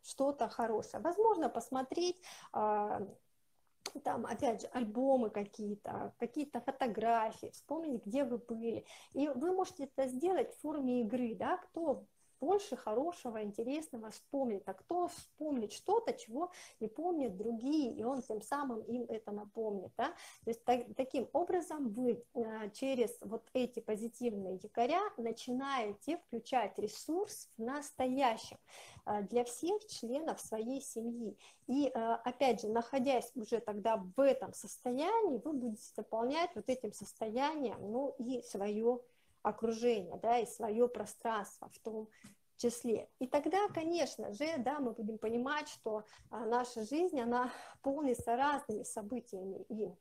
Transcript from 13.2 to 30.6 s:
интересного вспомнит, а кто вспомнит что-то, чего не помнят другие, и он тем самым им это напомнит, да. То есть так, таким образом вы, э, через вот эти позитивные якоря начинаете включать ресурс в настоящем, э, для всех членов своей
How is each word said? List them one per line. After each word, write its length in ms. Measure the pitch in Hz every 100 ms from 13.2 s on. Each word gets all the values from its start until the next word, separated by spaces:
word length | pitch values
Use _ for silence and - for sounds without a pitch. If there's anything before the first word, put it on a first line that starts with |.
| 254 220
интересного 680 | 208 202 233 294 311 240 220
вспомнит, 520 | 202 _ 277 254 202 190
а 40 | 190
кто 320 | - 349 349
вспомнит 640 | - - _ 302 269 208
что-то, 400 | - - 427 466
чего 380 | - - 233 349 - - -
не 60 | 214
помнят 480 | - 339 330 254 185
другие, 560 | 214 233 254 311 262 -
и 80 |
он 180 | 220 269
тем 180 | 240 220
самым 400 | - 285 277 220
им 220 | - 247 233
это 220 | 220 214
напомнит, 600 | 208 208 - 220 202 185 -
да. 120 | 269 359 - - -
То 40 |
есть 120 | 226 -
так, 160 | 240 240 208
таким 320 | 262 285 214
образом 560 | 285 349 370 320 311 254
вы, 300 | 208 254 226 - 262
э, 360 | 220 220 214
через 440 | - 269 262 220 -
вот 220 | 202 226 -
эти 280 | 262 247 247
позитивные 800 | - 214 226 - 240 208 190 185
якоря 380 | 208 - 247 339 415 320
начинаете 1000 | 233 233 - 247 277 269 214 202 - 339
включать 600 | _ 233 - 254 202 -
ресурс 680 | 208 - - 339 415 - - -
в 60 |
настоящем, 960 | 226 285 285 - 254 262 262 220 - - _ - - - -
э, 160 | 208
для 200 | 190 240 240
всех 400 | - 320 415 -
членов 520 | - 226 269 320 202
своей 400 | - 226